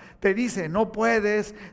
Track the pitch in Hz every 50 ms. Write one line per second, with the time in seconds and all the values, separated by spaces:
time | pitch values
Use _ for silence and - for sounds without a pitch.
0 | - - - - - 196 190 220 247 233 - 190 165 156 170 214 220 - - 208
1 | 226 226 233 220 202 208 208 214 208 208 - - - -